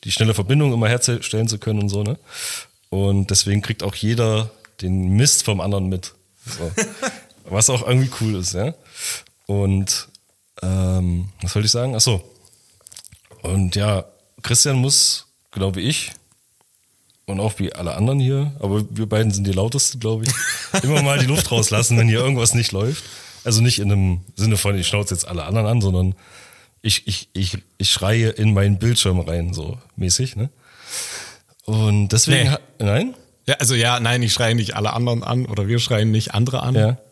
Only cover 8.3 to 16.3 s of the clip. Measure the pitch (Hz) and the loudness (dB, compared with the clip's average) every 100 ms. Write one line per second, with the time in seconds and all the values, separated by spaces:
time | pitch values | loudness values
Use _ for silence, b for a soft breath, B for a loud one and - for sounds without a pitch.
8.3 | 98 90 90 113 165 B B B B B | -2 -4 -4 -4 -6 B B B B B
9.3 | _ - 101 98 98 98 - - - _ | _ -4 -2 2 0 0 -4 -6 -20 _
10.3 | _ _ - 92 95 92 92 90 87 95 | _ _ -8 -2 0 2 2 0 -2 -4
11.3 | - 90 104 107 120 127 117 127 98 - | -8 -4 -2 0 0 -2 0 2 2 -2
12.3 | _ _ _ _ _ - - - - _ | _ _ _ _ _ -20 -20 -20 -20 _
13.3 | - - 92 92 92 104 98 - _ _ | -12 -2 0 2 0 0 0 -4 _ _
14.3 | _ - 120 147 131 127 - - - - | _ -2 2 2 2 2 2 2 -2 -8
15.3 | _ _ 101 98 95 104 156 - - _ | _ _ -4 -2 0 -2 -2 -6 -14 _